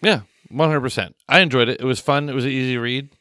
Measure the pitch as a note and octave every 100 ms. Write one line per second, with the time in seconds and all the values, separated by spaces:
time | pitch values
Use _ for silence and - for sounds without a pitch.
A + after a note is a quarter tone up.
0 | G3 E3 G#2 _ - B2 D#3 D3+ C3 -
1 | F2+ _ - E3 F3 B2+ A#2 B2+ C3 B2
2 | - C#3+ D3 C3+ B2+ C3+ B2+ B2 A#2+ B2+
3 | C#3 _